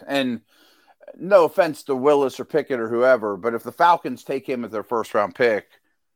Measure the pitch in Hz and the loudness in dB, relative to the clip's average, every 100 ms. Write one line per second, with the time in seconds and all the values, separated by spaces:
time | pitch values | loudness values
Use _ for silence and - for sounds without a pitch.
0 | - 139 127 113 - _ _ _ _ _ | -6 -4 -4 -6 -12 _ _ _ _ _
1 | - - 175 196 156 - 170 147 - 131 | -20 -14 2 4 4 2 0 -2 -6 0
2 | 139 143 131 - - 151 - 127 113 117 | 2 4 2 -4 -4 -4 -2 -4 -2 2
3 | 127 127 107 98 117 117 120 - 170 175 | 4 2 0 -4 -4 -6 -6 0 2 2
4 | 151 123 - 139 - 127 110 107 - 117 | -2 -10 -8 -8 -6 -8 -8 -10 -4 -4
5 | 107 110 98 - 120 104 - _ _ _ | -2 -2 -2 0 0 0 -6 _ _ _
6 | _ | _